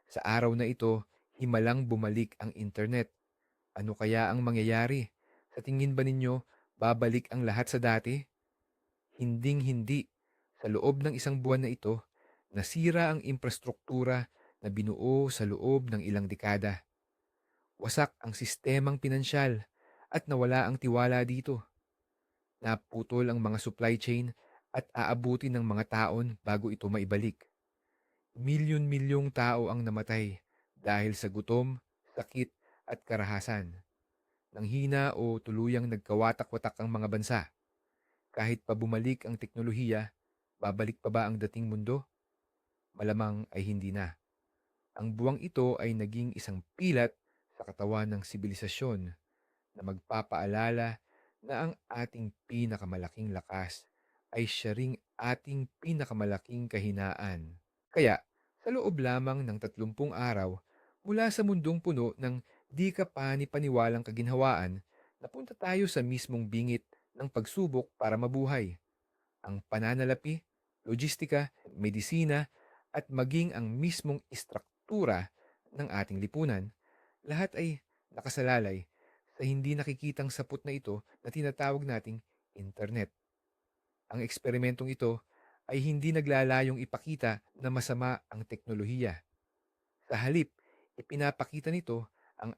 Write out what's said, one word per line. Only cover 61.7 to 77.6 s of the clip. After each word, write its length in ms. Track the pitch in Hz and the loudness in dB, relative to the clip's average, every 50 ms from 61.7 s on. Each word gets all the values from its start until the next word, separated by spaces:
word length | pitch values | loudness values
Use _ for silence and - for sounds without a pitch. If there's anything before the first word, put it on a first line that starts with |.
| 170 165 - | 0 0 0
puno 320 | 180 156 123 120 113 - | 0 2 2 2 0 -2
ng 240 | - 131 127 123 123 - _ _ _ _ _ | -2 -4 -4 -4 -6 -8 _ _ _ _ _
di 180 | 135 151 185 190 | -2 0 0 0
ka 160 | 180 - 185 | 0 0 -2
pani-paniwalang 960 | - - 143 135 135 135 139 143 - - 147 147 139 127 120 117 117 117 117 | -2 -4 -4 -2 0 0 -2 -2 -2 -2 -2 0 2 4 4 4 4 2 0
kaginhawaan, 800 | 120 - 113 117 117 123 131 127 135 131 117 85 92 90 92 98 - _ _ _ _ _ _ _ | -4 -4 -4 -4 -2 0 2 4 4 4 4 2 0 -2 -4 -6 -10 _ _ _ _ _ _ _
napunta 320 | - - - 262 262 - - | -18 -14 -14 -14 -14 -14 -10
tayo 320 | - 196 185 185 190 202 | -6 -2 0 2 2 2
sa 160 | 180 - 143 | 2 2 0
mismong 480 | 123 123 127 120 - - 123 117 113 104 | 0 0 -2 -2 -4 -4 -4 -4 -2 -2
bingit 380 | 113 113 120 123 120 117 - _ _ _ _ _ _ | -2 0 0 0 0 -2 -4 _ _ _ _ _ _
ng 160 | - 139 135 | -8 -8 -4
pagsubok 640 | - 117 110 - - 190 190 156 131 127 - - _ - | -2 -4 -4 -2 -2 -2 0 0 0 0 -2 -2 _ -2
para 180 | 117 110 110 | 0 2 2
mabuhay. 640 | 113 120 123 131 135 135 135 139 127 107 90 87 - _ _ _ _ _ _ _ _ _ _ _ _ - | 2 0 0 0 0 0 2 0 0 -2 -4 -6 -10 _ _ _ _ _ _ _ _ _ _ _ _ -10
Ang 160 | 98 101 98 - - | -8 -8 -8 -6 -4
pananalapi, 720 | 110 110 110 113 123 131 131 127 127 - - 151 160 160 - _ _ _ _ _ _ _ - | -2 0 0 2 2 2 2 2 2 0 -2 -4 -6 -6 -8 _ _ _ _ _ _ _ -4
logistika, 640 | 113 117 120 143 147 - - 160 - 151 143 143 139 _ _ - - - | -2 -2 0 0 -2 -2 -4 -2 0 2 2 0 0 _ _ -20 -14 -6
medisina, 720 | 90 104 107 101 107 - - 165 165 165 151 147 147 147 - _ _ _ _ - _ _ _ - | -2 -2 -2 0 -2 -2 0 2 2 4 4 2 2 0 -2 _ _ _ _ -20 _ _ _ -8
at 160 | 147 - - | -8 -6 -2
maging 440 | 135 131 127 131 147 165 170 175 - | -2 0 0 2 2 2 2 0 -2
ang 120 | 120 117 110 | -4 -4 -2
mismong 520 | 113 127 160 175 165 - - 147 143 143 - _ | -2 0 0 0 0 -2 -2 -4 -4 -4 -6 _
istruktura 1040 | 127 - - - - - - _ _ _ _ - 214 208 175 120 98 87 92 - _ _ _ _ _ _ _ _ - | -14 -14 -10 -8 -8 -8 -8 _ _ _ _ -4 0 2 4 4 2 2 0 -6 _ _ _ _ _ _ _ _ -8
ng 160 | 143 143 - | -8 -6 -4
ating 320 | - 101 98 - 98 95 | -2 -2 -2 -2 -4 -4
lipunan, 480 | 101 98 - 151 160 139 107 95 98 107 - _ _ _ _ _ _ _ _ _ - | -4 -4 -2 -2 0 0 0 -2 -4 -8 -12 _ _ _ _ _ _ _ _ _ -8
lahat 280 | 147 151 165 196 - - | -4 -2 -2 -2 -2 -2
ay 240 | - | -2